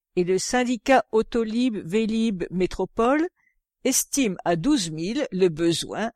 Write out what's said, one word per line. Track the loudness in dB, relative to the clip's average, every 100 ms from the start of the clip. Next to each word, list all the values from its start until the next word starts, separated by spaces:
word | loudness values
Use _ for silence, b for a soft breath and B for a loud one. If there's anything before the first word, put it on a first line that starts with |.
| _ -2
et |
le | 0 0
syndicat | 0 0 0 0 4 4 4
Autolib | 0 0 -2 -2 0 0 -2 -2
Vélib | -2 0 0 0 -2 -4
Métropole | -2 -2 -2 -4 0 2 2 0 -6 _ _ _ _
estime | 0 0 0 -2 -2 -2 -2
à | 0
douze | 2 0 0
mille | -6 -4 -4 -4
le | 2 2
besoin | 2 0 0 -4 -6 -6